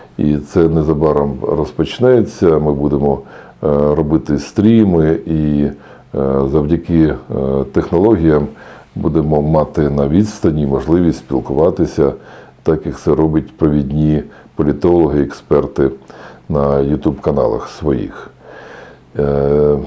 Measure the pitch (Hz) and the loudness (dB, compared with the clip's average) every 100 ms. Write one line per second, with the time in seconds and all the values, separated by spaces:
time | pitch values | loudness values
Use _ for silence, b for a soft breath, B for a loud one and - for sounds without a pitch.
0 | B - 76 73 73 92 82 82 76 76 | B -4 0 -2 0 2 4 2 0 2
1 | 78 73 71 65 - 78 76 - 80 - | 2 2 0 -4 -4 -4 -4 -4 -4 0
2 | 123 123 104 - 87 78 76 71 71 71 | 2 4 2 0 2 2 2 0 0 0
3 | 71 69 B B B - 78 71 73 73 | 0 -2 B B B -6 -2 2 2 0
4 | 73 78 - 73 - - 107 113 101 85 | 0 -2 0 -4 -2 2 4 4 4 4
5 | 78 82 82 80 76 73 71 - B B | 2 0 -2 -2 0 0 -2 -4 B B
6 | - - 67 67 69 76 73 85 - 82 | -10 -4 -2 0 0 0 0 -2 0 2
7 | 78 71 - 67 67 67 65 - - 87 | 2 0 -8 -6 -2 -2 -2 -4 -2 2
8 | 107 95 80 76 71 B B B B - | 2 4 2 2 -2 B B B B -6
9 | 82 78 76 73 73 78 73 - 71 71 | -2 -2 0 0 2 0 0 -2 -2 0
10 | 71 87 107 - 87 76 69 67 76 87 | 0 0 0 -2 -2 0 -2 -2 0 0
11 | 85 - - 65 62 69 87 - 80 - | 0 -2 -4 -6 -2 0 0 0 -2 0
12 | 69 - B B B B - 78 78 69 | 0 -2 B B B B -2 -2 -4 -6
13 | 82 73 78 78 73 - 78 73 67 76 | -2 2 2 0 -4 -2 0 0 0 0
14 | 76 76 - B B - 73 73 87 87 | 0 0 -4 B B -4 -2 0 2 4
15 | 76 73 67 - - 73 69 - 67 - | 4 2 -2 -6 0 0 0 0 -2 -2
16 | B B B B - 76 71 69 69 73 | B B B B -6 -2 0 0 0 -2
17 | 78 69 80 71 58 57 - - 78 64 | -2 -2 -2 0 0 -2 -8 -6 -4 -4
18 | - - - - B B B B B B | -6 -12 -20 -20 B B B B B B
19 | - 73 71 71 69 73 73 71 | -12 -4 -2 0 0 2 2 0